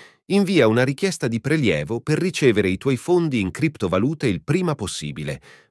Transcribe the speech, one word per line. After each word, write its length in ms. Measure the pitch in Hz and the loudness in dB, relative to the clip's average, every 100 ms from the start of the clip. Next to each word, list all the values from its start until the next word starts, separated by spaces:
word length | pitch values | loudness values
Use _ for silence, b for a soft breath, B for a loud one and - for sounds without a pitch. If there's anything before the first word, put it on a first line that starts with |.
| B B - | B B -2
invia 420 | 190 196 160 113 | 0 2 4 4
una 160 | 113 | 4
richiesta 460 | 127 139 196 - 135 | 2 0 -4 -2 -4
di 100 | 113 | -2
prelievo 640 | 135 160 117 76 76 117 | -2 0 2 0 -2 -6
per 180 | - 151 | -2 -2
ricevere 480 | 180 - 139 107 95 | -2 2 4 4 2
i 100 | 92 | 0
tuoi 200 | 135 127 | -2 -2
fondi 420 | - 180 165 127 | 2 2 2 0
in 100 | 92 | -2
criptovalute 800 | 85 151 - 92 92 123 160 123 | -2 -4 -2 0 2 0 0 -2
il 160 | 87 | -2
prima 320 | - 185 180 147 | 0 0 0 -2
possibile, 680 | 95 - 76 73 71 71 B B B | -6 -8 -8 -8 -8 -10 B B B